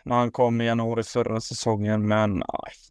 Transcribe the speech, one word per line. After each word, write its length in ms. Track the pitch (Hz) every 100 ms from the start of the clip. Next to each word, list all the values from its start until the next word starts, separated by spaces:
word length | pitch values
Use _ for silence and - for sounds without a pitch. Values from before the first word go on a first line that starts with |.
när 120 | - 123
han 160 | 120
kom 300 | 123 123 117
i 40 | 117
januari 380 | 117 113 113
förra 380 | 107 120 117 113
säsongen, 640 | - - 117 107 104 107 107
men, 360 | 107 107 95 -
aj, 240 | - - - -